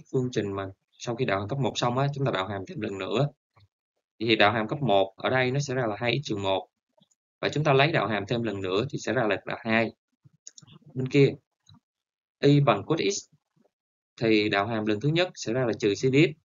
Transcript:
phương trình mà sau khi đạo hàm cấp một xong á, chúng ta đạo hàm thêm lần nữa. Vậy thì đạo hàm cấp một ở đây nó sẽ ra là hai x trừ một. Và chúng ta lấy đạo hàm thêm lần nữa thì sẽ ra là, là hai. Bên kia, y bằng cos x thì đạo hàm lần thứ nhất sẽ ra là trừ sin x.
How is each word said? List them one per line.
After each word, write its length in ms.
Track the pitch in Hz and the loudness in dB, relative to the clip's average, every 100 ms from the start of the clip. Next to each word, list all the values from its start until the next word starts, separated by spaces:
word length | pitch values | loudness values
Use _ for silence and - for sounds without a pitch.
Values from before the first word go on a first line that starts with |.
| - | -4
phương 180 | 139 127 | -4 -2
trình 240 | 113 101 98 | -2 -4 -4
mà 100 | 95 - _ | -8 -12 _
sau 240 | _ 123 117 | _ -8 -4
khi 100 | 117 | -2
đạo 140 | 98 | -2
hàm 100 | 101 | -4
cấp 100 | 143 | -2
một 120 | 110 - | -2 -2
xong 220 | 123 127 | -2 0
á, 100 | 143 | -2
chúng 120 | 143 135 | -2 -2
ta 60 | |
đạo 160 | 95 95 | -2 -4
hàm 180 | 98 90 | -6 -8
thêm 140 | 95 | -8
lần 160 | 107 98 | -8 -6
nữa. 320 | 92 107 143 _ _ _ _ _ _ _ _ - | -4 0 0 _ _ _ _ _ _ _ _ -6
Vậy 100 | 113 | 2
thì 60 | 107 | 6
đạo 160 | 104 | 6
hàm 160 | 113 110 | 4 -4
cấp 140 | 147 | -2
một 320 | 120 98 95 - | 2 2 2 -2
ở 120 | 107 | 0
đây 220 | 131 127 | 0 0
nó 80 | 139 | -2
sẽ 140 | 143 | -2
ra 120 | 127 113 | -2 -4
là 80 | 104 | -2
hai 220 | 120 135 | -2 -2
x 40 | 147 | -4
trừ 80 | 101 | -4
một. 340 | 98 95 - _ _ _ _ _ _ - | -2 -2 -4 _ _ _ _ _ _ -6
Và 100 | 98 | -4
chúng 140 | 147 | 0
ta 100 | 156 | 2
lấy 180 | 135 143 | 4 4
đạo 160 | 131 101 | 2 0
hàm 180 | 104 101 | -2 -2
thêm 180 | 117 | -4
lần 180 | 113 98 | -2 -4
nữa 240 | 92 98 139 | -2 -2 -2
thì 80 | 143 | -6
sẽ 140 | 113 | -4
ra 140 | 123 110 | -2 0
là, 140 | 95 - | -2 -4
là 120 | 98 | -8
hai. 320 | 113 113 110 - _ _ - _ - - - - - | -2 0 0 -6 _ _ -20 _ -20 -20 -20 -20 -14
Bên 140 | 127 131 | -8 0
kia, 260 | 143 135 - _ _ _ - _ _ _ _ _ - | 4 4 2 _ _ _ -20 _ _ _ _ _ 0
y 200 | 143 143 | 4 6
bằng 240 | 135 101 104 | 4 2 0
cos 140 | 165 | -2
x 300 | 196 - - _ _ _ _ _ _ _ _ - | -2 -4 -10 _ _ _ _ _ _ _ _ -4
thì 280 | 113 107 104 | 2 2 4
đạo 180 | 98 107 | 0 0
hàm 180 | 110 107 | -2 -2
lần 140 | 104 | 0
thứ 100 | 143 | 0
nhất 200 | 165 180 - | 0 -2 -4
sẽ 180 | 110 | -4
ra 120 | 113 113 | -2 -2
là 80 | 101 | 0
trừ 160 | 107 101 | 0 0
sin 160 | 131 | 2
x. 260 | 131 170 - | 4 2 0